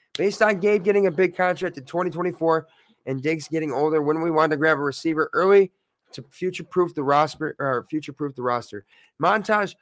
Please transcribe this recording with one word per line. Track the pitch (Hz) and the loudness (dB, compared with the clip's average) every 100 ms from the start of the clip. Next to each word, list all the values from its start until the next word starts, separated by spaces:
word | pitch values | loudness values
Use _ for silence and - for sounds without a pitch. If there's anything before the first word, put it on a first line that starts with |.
| _ - | _ -2
Based | 196 202 | -2 2
on | 220 190 | 2 2
Gabe | 208 208 | 2 2
getting | 185 202 190 | 2 2 2
a | |
big | 151 180 180 | 2 0 2
contract | 180 170 180 151 | -2 0 -6 -8
in | |
twenty | 131 170 180 | -6 -4 -4
twenty-four | 165 180 175 165 160 156 _ _ _ 135 | -4 -4 0 2 0 -2 _ _ _ -8
and | 135 | -4
Diggs | 151 160 - | -4 -4 -4
getting | 160 151 | -4 -4
older, | 127 156 156 | -2 0 2
wouldn't | 147 160 | 0 0
we | 170 | 0
want | 156 156 | 2 2
to | 147 | 2
grab | 160 147 | 2 2
a | |
receiver | 143 - 165 156 156 | -2 -4 -2 -2 -2
early | 156 190 202 185 _ _ _ _ | 0 4 6 4 _ _ _ _
to | - - | -20 -20
future-proof | - 180 180 165 185 175 | -10 -8 -8 -4 -2 -2
the | 151 | -2
roster, | 135 147 151 - 156 - | 2 2 2 -2 -8 -4
or | 139 123 - | -4 -4 -4
future-proof | 156 147 135 143 | -8 -8 -10 -10
the | 131 | -6
roster? | 123 120 - 104 - _ _ - | -4 -4 -6 -14 -18 _ _ -2
Montage, | 165 214 226 208 190 - | 0 0 0 0 -2 -8